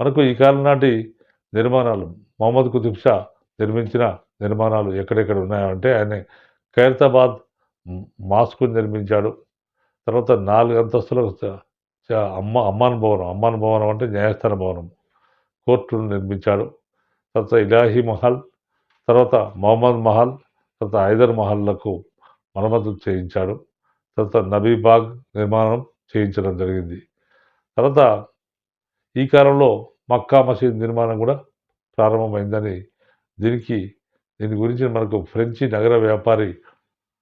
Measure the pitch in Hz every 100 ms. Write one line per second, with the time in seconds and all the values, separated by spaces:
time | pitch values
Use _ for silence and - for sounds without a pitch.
0 | 131 139 135 120 135 139 139 139 135 113
1 | 110 _ _ _ _ 107 120 127 120 104
2 | 82 85 _ - 110 123 123 120 113 98
3 | 131 101 - _ _ - 107 110 113 120
4 | 113 87 _ - 104 104 110 110 101 95
5 | 98 110 104 98 92 101 98 95 127 117
6 | 107 104 95 _ _ _ _ - 127 131
7 | 139 127 127 113 _ _ _ _ 90 90
8 | 104 - 95 104 117 - 127 113 107 107
9 | 101 104 107 - _ _ _ _ _ _
10 | - 117 117 117 98 107 120 117 113 117
11 | - 123 113 92 101 98 _ _ _ _
12 | - 110 101 95 101 120 107 101 123 117
13 | 107 101 90 92 117 113 107 110 107 107
14 | 120 101 104 - 110 98 92 87 85 _
15 | _ _ _ _ _ _ - 123 - 113
16 | 107 101 95 98 104 101 - _ _ _
17 | _ _ _ 113 104 117 101 113 117 117
18 | 117 104 123 127 - _ _ _ _ _
19 | - 120 127 117 104 95 101 113 123 117
20 | 113 107 123 135 _ _ _ - 101 104
21 | 98 110 120 110 101 104 101 101 110 90
22 | - _ _ _ _ - 107 113 107 98
23 | - 92 90 101 92 107 _ _ _ _
24 | _ - 101 117 95 101 110 117 113 113
25 | 113 120 _ 107 104 110 110 120 131 _
26 | _ 113 101 98 95 90 92 92 87 85
27 | _ _ _ _ _ _ _ - 131 139
28 | 127 104 104 _ _ _ _ _ _ _
29 | _ 123 131 143 139 139 135 101 - _
30 | - 123 - 139 127 113 127 110 113 117
31 | 113 110 117 139 - _ _ _ _ -
32 | 110 110 110 104 101 107 107 92 101 _
33 | _ _ _ - 110 120 113 113 98 _
34 | _ _ _ - 107 107 113 120 127 113
35 | 110 104 85 113 117 117 135 107 113 117
36 | 110 107 117 110 101 85 _ _ _ _
37 | _ _